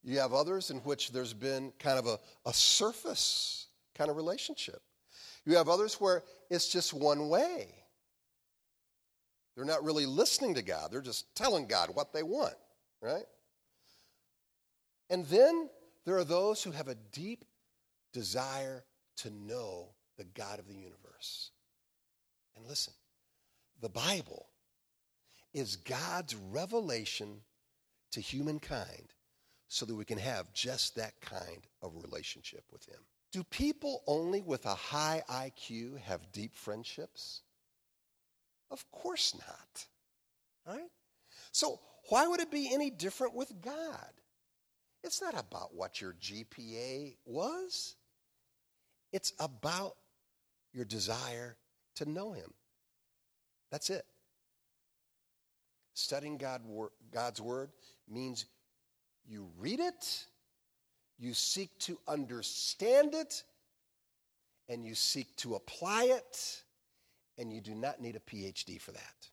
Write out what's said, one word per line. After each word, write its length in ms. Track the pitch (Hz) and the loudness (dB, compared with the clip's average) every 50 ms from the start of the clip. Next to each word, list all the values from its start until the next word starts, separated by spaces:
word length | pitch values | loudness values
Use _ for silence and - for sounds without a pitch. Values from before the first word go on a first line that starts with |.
| - | -4
You 160 | 123 127 139 | 0 2 2
have 140 | 131 127 120 | 4 4 6
others 360 | 135 151 165 190 190 180 - | 4 4 4 2 -2 -2 -2
in 80 | 135 131 | -6 -4
which 320 | 117 143 143 135 - - | -2 -2 0 0 0 -2
there's 220 | 120 127 127 113 113 | -2 -4 -4 -4 -6
been 400 | 104 117 135 135 131 135 135 - _ | -4 -2 -2 -2 -2 -4 -6 -10 _
kind 180 | - 147 135 | 2 4 4
of 80 | 131 117 | 4 4
a, 140 | 120 110 101 - - - - _ | 2 0 0 -2 -12 -20 -6 _
a 80 | 127 120 | 0 4
surface 1120 | - - - - - - 220 233 - - 330 - - - - - - - - - - - - _ _ _ _ _ | 6 8 8 8 8 6 4 2 -2 -4 -2 0 2 2 2 2 2 0 -2 -4 -6 -8 -12 _ _ _ _ _
kind 160 | - 147 151 | 0 0 2
of 60 | 147 | 2
relationship. 640 | 156 160 170 190 - - - 302 - - - - - _ _ _ _ _ _ - - - - - - _ | 0 0 0 -2 -2 -4 -6 -4 -6 -6 -8 -8 -12 _ _ _ _ _ _ -20 -20 -18 -18 -18 -6 _
You 100 | 147 165 | 8 8
have 120 | 175 160 | 8 10
others 280 | 143 175 185 214 214 - | 10 6 6 6 2 2
where 280 | - 202 196 180 170 - - - - - _ | 4 6 6 6 6 2 -4 -20 -20 -4 _
it's 220 | 175 175 170 - | 2 2 2 2
just 220 | - 180 165 - - | 2 2 2 0 0
one 360 | 143 147 147 147 143 151 147 | 4 6 6 6 6 4 4
way. 440 | 160 202 285 349 359 - 101 92 95 - - _ _ _ _ _ _ _ _ _ _ _ _ _ _ _ _ _ _ _ _ _ _ _ _ _ _ _ _ _ _ _ _ _ _ | 6 6 6 4 2 -4 -8 -10 -14 -20 -20 _ _ _ _ _ _ _ _ _ _ _ _ _ _ _ _ _ _ _ _ _ _ _ _ _ _ _ _ _ _ _ _ _ _
They're 100 | 123 131 | -6 0
not 180 | 143 160 156 151 | 2 2 2 4
really 220 | 156 160 151 147 | 4 4 4 4
listening 480 | 135 135 160 240 - - - 285 240 175 | 4 6 6 6 6 6 4 4 4 2
to 60 | 131 | 2
God. 300 | 101 92 90 78 76 80 | 2 0 -2 -2 -2 -2
They're 100 | 101 131 | -4 -4
just 320 | 135 127 113 - - _ _ | -4 -4 -6 -6 -6 _ _
telling 300 | - 214 214 208 170 135 | 2 4 4 4 4 2
God 240 | 101 110 95 85 82 90 | 4 4 4 4 4 2
what 200 | - 143 - - | -2 -2 0 -2
they 100 | 156 160 | -2 0
want, 320 | 165 202 294 170 - - - - _ _ _ _ _ _ _ | 0 2 2 2 0 0 -6 -20 _ _ _ _ _ _ _
right? 240 | - 113 147 185 220 - - _ _ _ _ _ _ _ _ _ _ _ _ _ _ _ _ _ _ _ _ _ _ _ _ _ _ _ _ _ _ _ _ _ _ _ | -2 -2 -2 -2 -2 -8 -18 _ _ _ _ _ _ _ _ _ _ _ _ _ _ _ _ _ _ _ _ _ _ _ _ _ _ _ _ _ _ _ _ _ _ _
And 160 | 180 185 175 | 0 0 0
then 440 | 139 165 208 254 302 339 330 320 277 - - - - _ _ _ | 6 10 10 10 10 10 6 0 -2 -8 -16 -20 -20 _ _ _
there 120 | 170 185 | 2 4
are 60 | 190 175 | 4 4
those 360 | 139 170 180 190 208 214 208 | 4 4 4 4 4 2 2
who 100 | - 190 | -2 -4
have 160 | 156 143 151 | -4 -6 -6
a 80 | 131 127 110 110 104 | -6 -6 -8 -10 -14
deep 340 | - 139 165 208 233 - - _ _ _ _ _ _ _ _ _ _ _ _ _ - | -12 -10 -8 -8 -8 -10 -14 _ _ _ _ _ _ _ _ _ _ _ _ _ -8
desire 680 | 123 110 90 95 123 131 135 135 135 135 131 135 127 123 _ _ _ _ _ _ | -6 -4 -2 0 -2 -2 -2 -2 -4 -4 -4 -6 -8 -12 _ _ _ _ _ _
to 140 | - - 117 | -10 -10 -8
know 580 | 107 104 101 104 117 123 117 104 92 90 87 95 104 _ _ _ _ | -10 -10 -8 -6 -6 -6 -6 -6 -8 -10 -10 -14 -18 _ _ _ _
the 80 | - 101 | -18 -18
God 340 | 90 95 - 107 98 101 104 | -14 -10 -10 -8 -8 -8 -10
of 80 | 95 | -12
the 80 | 98 101 | -14 -16
universe. 760 | 98 95 90 82 - - - - - - - - - - - _ _ _ _ _ _ _ _ _ _ _ _ _ _ _ _ _ _ _ _ _ | -16 -16 -18 -20 -20 -20 -20 -16 -12 -10 -10 -8 -8 -10 -12 _ _ _ _ _ _ _ _ _ _ _ _ _ _ _ _ _ _ _ _ _
And 100 | 110 113 | -20 -14
listen, 260 | 120 147 - - - - _ _ _ _ _ _ _ _ _ _ _ _ _ _ _ _ _ | -4 -2 -2 -2 -2 -6 _ _ _ _ _ _ _ _ _ _ _ _ _ _ _ _ _
the 80 | 117 110 | -8 -4
Bible 580 | 92 113 120 170 202 185 127 - - - - - _ _ _ _ _ _ _ _ _ _ _ _ _ _ _ _ _ - _ _ _ | -2 0 2 2 2 2 0 -8 -12 -16 -16 -18 _ _ _ _ _ _ _ _ _ _ _ _ _ _ _ _ _ -20 _ _ _
is 180 | 143 135 104 - | -4 -2 -2 -4
God's 600 | 90 85 - 131 123 156 175 - 180 180 139 117 | -8 -4 -4 -4 -2 -2 -2 -2 -2 -2 -4 -8
revelation 1040 | 107 98 92 101 139 175 190 226 233 220 165 123 117 107 104 - - 107 104 104 104 104 _ _ _ _ _ _ _ _ _ _ _ _ _ | -8 -8 -4 -2 -2 -2 0 0 0 2 2 0 0 0 -2 -4 -4 -6 -6 -10 -16 -20 _ _ _ _ _ _ _ _ _ _ _ _ _
to 100 | - 120 | -8 -6
humankind 880 | 101 - 131 131 143 151 151 151 - - 151 120 95 87 87 - - - - _ _ _ _ _ _ _ _ _ _ | -6 -4 -4 -2 0 0 -2 -4 -4 -4 -4 -4 -4 -8 -10 -16 -18 -20 -20 _ _ _ _ _ _ _ _ _ _
so 200 | _ - - 131 | _ -4 -4 -2
that 80 | 107 113 | -2 -4
we 100 | 107 104 | -6 -4
can 140 | - 113 101 | -4 -4 -2
have 340 | 98 131 123 98 90 - - | -2 -2 -2 -2 -4 -4 -4
just 420 | - - 123 131 127 - - - | -4 -2 -2 0 0 -2 -2 -2
that 240 | 117 110 107 - _ | -4 -6 -6 -8 _
kind 460 | - - 107 92 87 87 85 90 - _ _ _ | -14 -10 -8 -8 -8 -8 -12 -14 -16 _ _ _
of 140 | - 92 80 | -12 -12 -12
relationship 680 | 82 80 - - 78 78 - - - - - - - - _ | -10 -12 -10 -10 -8 -8 -8 -10 -10 -12 -14 -14 -14 -20 _
with 140 | - - - | -20 -20 -20
him. 140 | - - - - _ _ _ _ _ | -20 -20 -20 -20 _ _ _ _ _
Do 120 | - 190 175 | -8 -8 -6
people 600 | _ - - 269 294 302 294 - 285 269 - - | _ -2 2 2 2 2 0 -2 -2 -2 -2 2
only 380 | - 147 156 165 175 190 202 196 | 2 2 2 4 2 0 0 0
with 240 | 170 143 123 - | 0 -2 0 2
a 80 | 107 98 | 0 0
high 480 | 95 - - 147 147 151 156 160 160 - | 0 -2 -2 0 2 2 2 2 0 -2
I 240 | - 123 127 131 135 - | -2 -4 -4 -4 -6 -10
Q 420 | - - - 117 113 117 123 139 139 104 | -12 -12 -8 -8 -8 -8 -8 -10 -10 -6
have 260 | 95 95 82 85 95 | -6 -6 -6 -6 -10
deep 240 | - 104 104 113 - | -8 -8 -8 -8 -8
friendships? 840 | - - - 104 110 117 - - - 156 - _ - - - - - _ _ _ _ _ _ _ _ _ _ _ _ _ _ _ _ _ _ _ _ _ _ _ _ _ _ | -10 -6 -6 -6 -6 -6 -10 -10 -10 -10 -12 _ -14 -12 -12 -12 -12 _ _ _ _ _ _ _ _ _ _ _ _ _ _ _ _ _ _ _ _ _ _ _ _ _ _
Of 200 | 277 262 - _ | -14 -14 -14 _
course 420 | - - - 359 359 311 - - - | -18 -6 -6 -4 0 2 2 2 0
not, 520 | - 82 - - - - _ _ - - - _ _ _ _ _ _ _ _ _ _ _ _ _ _ _ | -2 -10 -16 -16 -18 -20 _ _ -16 -16 -16 _ _ _ _ _ _ _ _ _ _ _ _ _ _ _
right? 240 | 165 190 269 339 349 _ _ _ _ _ _ _ _ - - - - | -10 -10 -10 -10 -12 _ _ _ _ _ _ _ _ -20 -20 -20 -2
So 280 | - - - - - - - - - - _ - | 0 2 2 2 0 -4 -10 -20 -20 -20 _ 6
why 180 | 214 240 302 | 8 8 8
would 120 | 339 349 349 | 8 6 2
it 120 | 339 320 | 0 0
be 200 | 294 294 277 254 | 0 -2 0 2
any 200 | 254 285 294 277 | 2 2 2 0
different 420 | 247 165 170 196 185 - 254 240 226 | -2 -2 -4 -4 0 0 -2 -2 0
with 180 | 240 269 - 220 180 | -4 -6 -6 -8 -12
God? 520 | 170 240 285 311 330 320 - - - - - - _ _ _ _ _ _ _ _ _ _ _ _ _ _ _ _ - | -10 -8 -8 -6 -6 -8 -8 -10 -12 -14 -18 -20 _ _ _ _ _ _ _ _ _ _ _ _ _ _ _ _ -6
It's 200 | 349 - - 392 | -4 -4 -2 -2
not 100 | 349 277 | -4 -4
about 400 | 175 113 90 - 92 92 - - | -4 -6 -8 -10 -10 -10 -10 -8
what 260 | 85 92 95 - - | -8 -8 -6 -6 -8
your 160 | 101 92 87 85 | -10 -10 -10 -10
G 240 | 92 95 101 107 113 | -12 -10 -10 -10 -12
P 340 | 113 - - 120 113 113 | _ -16 -16 -14 -10 -8
A 400 | 113 120 127 131 135 147 143 120 _ _ | -8 -6 -6 -6 -8 -8 -10 -14 _ _
was. 680 | 120 117 147 185 254 320 359 370 370 - - - - - _ _ _ _ _ _ _ _ _ _ _ _ _ _ _ _ _ _ _ _ _ _ _ | -8 -4 -4 -2 -2 -4 -4 -6 -6 -6 -6 -6 -8 -10 _ _ _ _ _ _ _ _ _ _ _ _ _ _ _ _ _ _ _ _ _ _ _
It's 220 | - 190 - - - - | -8 -2 -2 -4 -2 -2
about 560 | 151 156 131 110 - 147 170 185 196 196 - _ _ _ _ _ _ _ _ _ _ _ _ _ _ _ | -6 -6 -6 -4 -2 -2 -2 0 -2 -6 -8 _ _ _ _ _ _ _ _ _ _ _ _ _ _ _
your 140 | _ 127 120 | _ -8 -6
desire 720 | 101 110 110 95 98 110 120 131 123 120 117 120 120 117 _ _ _ _ _ _ _ _ | -4 -4 -4 -2 -2 -2 -2 -4 -6 -6 -8 -10 -10 -14 _ _ _ _ _ _ _ _
to 120 | - 156 | -8 -6
know 240 | 147 151 175 196 220 196 | -4 -4 -4 -6 -6 -8
him. 200 | 120 82 85 - _ _ _ _ _ _ _ _ _ _ _ _ _ _ _ _ _ _ _ _ _ _ _ | -10 -12 -14 -20 _ _ _ _ _ _ _ _ _ _ _ _ _ _ _ _ _ _ _ _ _ _ _
That's 180 | - 151 - - | -8 -4 -2 -2
it. 160 | 190 180 - _ _ _ _ _ _ _ _ _ _ _ _ _ _ _ _ _ _ _ _ _ _ _ _ _ _ _ _ _ _ _ _ _ _ _ _ _ _ | -2 -4 -6 _ _ _ _ _ _ _ _ _ _ _ _ _ _ _ _ _ _ _ _ _ _ _ _ _ _ _ _ _ _ _ _ _ _ _ _ _ _
Studying 440 | - - - 143 143 143 147 151 | -4 -2 -2 -2 -4 -4 -4 -8
God 240 | 135 139 131 127 127 117 | -6 -4 -6 -6 -6 -8
wor-, 280 | 113 107 110 110 104 _ _ - 113 | -10 -8 -6 -6 -8 _ _ -20 -8
God's 300 | - 117 120 120 110 107 | -4 -2 -2 -2 -4 -6
word 300 | 107 120 123 131 135 143 - _ - - - _ _ | -6 -4 -4 -4 -6 -8 -12 _ -20 -20 -20 _ _
means 380 | - 107 120 131 131 123 113 - _ _ _ _ _ _ _ _ _ _ _ _ _ _ _ _ | -12 -8 -8 -6 -6 -6 -8 -8 _ _ _ _ _ _ _ _ _ _ _ _ _ _ _ _
you 220 | - 110 104 101 87 82 | -16 -14 -12 -12 -14 -14
read 220 | 87 98 143 220 262 | -8 -6 -4 -2 -2
it, 460 | 339 359 349 - - - - - - - _ _ _ _ _ _ _ _ _ _ _ _ _ _ _ _ _ | -2 -2 -4 -6 -6 -6 -6 -6 -8 -14 _ _ _ _ _ _ _ _ _ _ _ _ _ _ _ _ _
you 160 | _ 120 123 117 | _ -8 -4 -2
seek 380 | - - - - 190 196 - - - | 0 0 0 0 -2 -2 -6 -6 -8
to 180 | - - 180 - _ | -6 -6 -6 -8 _
understand 1080 | - 151 147 139 117 123 117 110 - - - - - - - 190 220 254 277 294 294 294 | -4 -2 -2 -2 -4 -6 -6 -6 -6 -4 -2 -2 -4 -2 0 4 8 8 8 8 8 4
it, 260 | 311 320 - - - - _ _ _ _ _ _ _ _ _ _ _ _ _ _ _ _ _ _ _ _ _ _ _ _ - | -2 -4 -4 -6 -10 -10 _ _ _ _ _ _ _ _ _ _ _ _ _ _ _ _ _ _ _ _ _ _ _ _ -10
and 160 | 120 117 117 | -10 -8 -8
you 80 | 113 113 | -6 0
seek 420 | - - - - 143 127 - - | 2 2 2 2 0 -4 -6 -8
to 180 | - - 123 113 | -8 -4 -2 -2
apply 480 | 98 - - - - 170 180 202 220 247 | -4 -4 -8 -10 -6 -2 2 4 6 6
it, 580 | 247 262 240 - - - - - - - - - _ _ _ _ _ _ _ _ _ _ _ _ _ _ - | 6 6 4 2 -6 -8 -6 -6 -6 -6 -8 -14 _ _ _ _ _ _ _ _ _ _ _ _ _ _ -10
and 120 | 120 113 | -10 -8
you 100 | 110 113 | -8 -10
do 120 | 101 107 107 | -10 -10 -8
not 260 | 107 117 139 147 - | -4 -4 -4 -4 -4
need 160 | 123 117 113 | -8 -10 -10
a 40 | 110 | -10
P 260 | _ - - 104 95 | _ -12 -10 -8 -8
H 200 | 95 92 - - | -8 -6 -8 -8
D 120 | - 90 | -8 -10
for 140 | 87 - - | -12 -14 -14
that. 380 | 76 78 - - - _ - - | -14 -14 -16 -16 -18 _ -20 -20